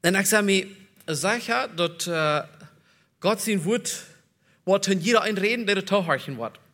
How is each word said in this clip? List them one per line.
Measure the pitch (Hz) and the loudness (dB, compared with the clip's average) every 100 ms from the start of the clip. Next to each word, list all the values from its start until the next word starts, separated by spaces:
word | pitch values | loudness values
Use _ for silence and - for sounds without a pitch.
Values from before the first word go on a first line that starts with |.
Denn | 170 | 2
ich | 190 196 | 2 2
sag | 214 | 2
mir | 202 196 190 - - _ - | 4 2 0 -14 -20 _ -8
sicher, | 151 180 233 226 240 254 | -4 -2 -2 -2 -4 -4
dass, | 170 170 170 175 | -2 -4 -4 -6
äh, | 165 151 151 - - - _ _ _ _ _ | 0 0 0 -4 -16 -20 _ _ _ _ _
Gott | 175 214 | 0 0
sein | 220 202 | 0 -2
Wort, | 160 233 - - - - _ _ _ _ - | 0 -2 -2 -10 -12 -20 _ _ _ _ 0
wird | 196 196 | 2 2
in | 190 | 0
jeder | 175 226 | 4 2
ein | 208 202 | 2 0
reden, | 202 233 208 | 0 0 0
der | 202 | -2
das | 190 | 2
Tor | 202 170 | 0 2
horchen | 135 - 127 | -2 -4 -8
wird. | 113 - _ | -10 -10 _